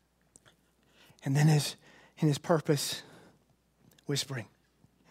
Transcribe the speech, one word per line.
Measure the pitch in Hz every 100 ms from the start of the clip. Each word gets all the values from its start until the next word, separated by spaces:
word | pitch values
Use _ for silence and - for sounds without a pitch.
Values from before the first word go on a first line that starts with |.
| _ _ _ _ _ _ _ _ _ _ - _
And | 143 139
then | 156
his, | 147 - - - - - -
in | 156
his | 143
purpose, | - 160 - 143 - - - - - _ _ _ _ _ _ _ -
whispering, | 139 - 131 101 _ _ _ _ _ _